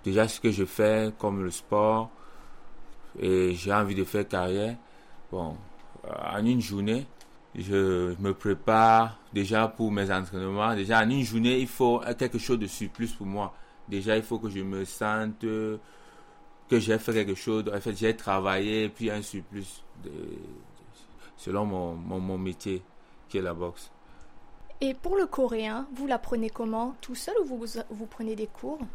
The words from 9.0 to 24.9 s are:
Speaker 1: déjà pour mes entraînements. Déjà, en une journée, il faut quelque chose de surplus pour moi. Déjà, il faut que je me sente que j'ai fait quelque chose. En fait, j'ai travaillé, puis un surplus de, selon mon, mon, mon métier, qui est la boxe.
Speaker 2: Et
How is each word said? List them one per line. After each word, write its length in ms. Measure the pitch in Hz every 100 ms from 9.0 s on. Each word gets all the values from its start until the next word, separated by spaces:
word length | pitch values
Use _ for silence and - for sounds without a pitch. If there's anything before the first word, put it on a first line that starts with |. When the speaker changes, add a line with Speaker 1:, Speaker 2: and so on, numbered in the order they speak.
| 113 - -
Speaker 1:
déjà 360 | 101 98 110 110
pour 240 | - 110
mes 180 | 101 98
entraînements. 640 | 95 90 92 95 101 110
Déjà, 300 | 110 98 113
en 40 | 110
une 140 | 139
journée, 380 | 120 113 120 127
il 80 | 127
faut 320 | - 123 120 - 120
quelque 200 | 131 113
chose 200 | - 120
de 80 | 101
surplus 440 | - 101 - 113
pour 160 | - 98
moi. 260 | 101 95 - - - -
Déjà, 280 | 98 101 110
il 80 |
faut 160 | 110 113
que 100 | 107
je 80 | 98
me 260 | 95 95
sente 600 | 95 - 107 110 110 107 113 110 110 107 - - - - - - - - -
que 100 | 120
j'ai 200 | 107 110
fait 140 | -
quelque 220 | 110 101
chose. 300 | 95 - 110 104
En 60 | 101
fait, 160 | 110 98
j'ai 180 | 110
travaillé, 760 | 113 - 98 95 95 104 110 107
puis 220 | - 113
un 120 | 107
surplus 600 | 98 98 85 98 95 - - -
de, 60 | - 73 78 - - - - - - - - - - -
selon 280 | - 98
mon, 300 | 104 92 87
mon, 260 | 85 85 92
mon 180 | 92 92
métier, 440 | 95 87 101 92 - - - - -
qui 100 | 98
est 40 |
la 120 | 92
boxe. 360 | 85 87 87 - - - - - - - - - -
Speaker 2:
Et 140 | 269